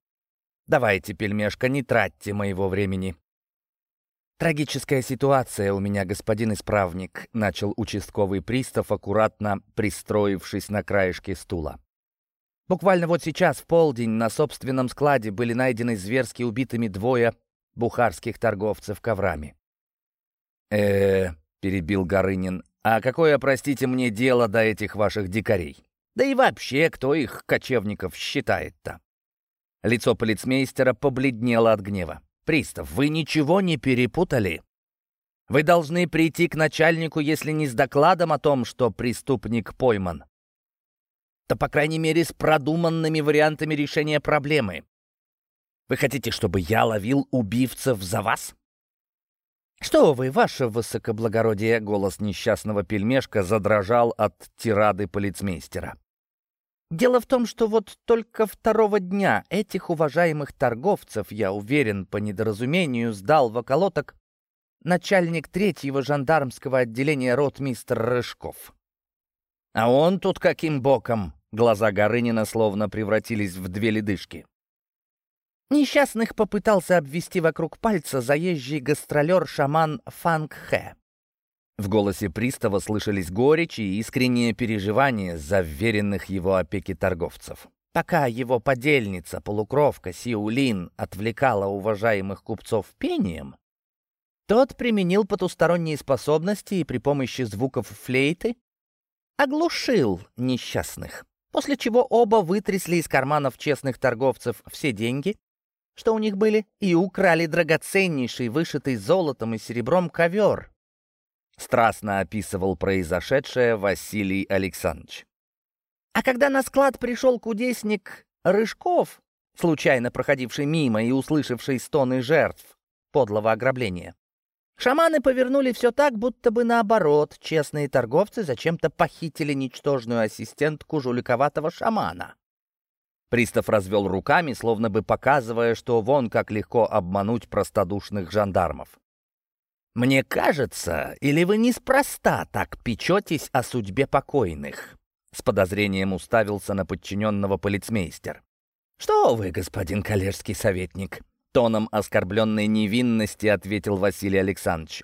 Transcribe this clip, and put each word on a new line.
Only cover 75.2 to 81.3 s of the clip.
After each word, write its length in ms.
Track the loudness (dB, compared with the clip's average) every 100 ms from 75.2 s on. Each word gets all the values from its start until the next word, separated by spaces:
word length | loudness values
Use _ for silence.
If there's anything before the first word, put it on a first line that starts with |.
| _ _ _ _ _
Несчастных 640 | 2 4 4 2 0 -4
попытался 640 | -2 -2 0 2 2 4 2
обвести 420 | 2 -6 -4 -2
вокруг 380 | 0 0 -6 -2
пальца 420 | 0 0 -2 -2
заезжий 600 | 0 0 0 -4 -4 -6
гастролёр-шаман 1200 | -2 -4 0 0 2 2 0 0 0 2 0 -2 -12
Фанг 480 | -6 -2 -2 -4
Хэ. 400 | -12 -4 -4 -4 -16 _ _ _